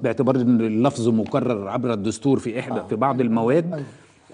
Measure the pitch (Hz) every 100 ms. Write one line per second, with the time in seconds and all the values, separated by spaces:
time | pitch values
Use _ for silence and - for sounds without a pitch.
0 | 120 113 127 123 120 120 113 107 135 120
1 | 117 110 104 143 120 110 98 123 123 110
2 | 101 104 139 131 123 113 131 117 - 110
3 | 135 131 120 113 113 147 165 156 131 -
4 | - _ _